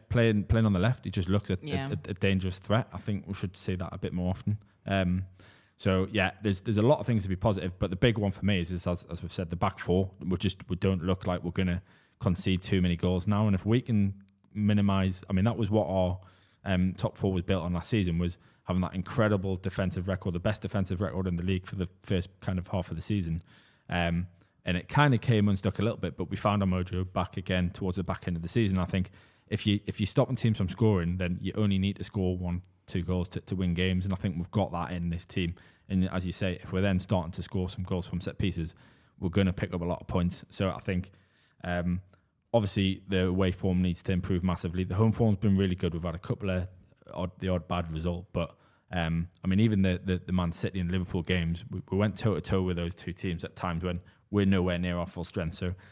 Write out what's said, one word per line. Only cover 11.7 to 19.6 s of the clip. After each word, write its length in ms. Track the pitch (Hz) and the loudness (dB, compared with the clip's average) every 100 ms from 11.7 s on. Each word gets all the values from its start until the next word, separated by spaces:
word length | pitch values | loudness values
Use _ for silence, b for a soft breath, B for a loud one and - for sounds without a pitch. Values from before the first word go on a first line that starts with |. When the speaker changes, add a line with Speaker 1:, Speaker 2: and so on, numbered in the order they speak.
| 87 b b b _ | 0 b b b _
Speaker 1:
concede 400 | - 87 - 92 | 0 0 2 0
too 200 | - 95 | 2 2
many 140 | 90 82 | 2 2
goals 300 | 90 90 87 | 0 0 0
now. 200 | 104 107 | 2 2
And 80 | |
if 100 | 95 | 2
we 160 | 101 120 | 2 0
can 340 | 127 110 98 98 - _ _ | 2 2 2 -2 -12 _ _
minimise, 680 | 104 104 104 101 95 95 92 - | -2 2 4 4 4 2 0 -2
I 40 | |
mean, 120 | 95 107 | 2 2
that 100 | 120 | 2
was 140 | 104 | 2
what 160 | 107 80 | 2 2
our, 300 | 95 90 90 b b b b | 2 2 0 b b b b
um, 280 | - 92 92 87 | 0 2 2 0
top 200 | - - | -4 -2
four 160 | 101 | 0
was 100 | 92 | 0
built 200 | 85 95 | 0 0
on 100 | 82 | 0
last 160 | 87 - | -4 0
season, 300 | 113 90 85 | 0 2 0
was 180 | 87 - b b | -2 -4 b b
having 180 | - 92 | -4 0
that 120 | 90 | 0
incredible 640 | 95 - - 107 104 95 | -2 -4 2 2 2 0
defensive 500 | 92 | -4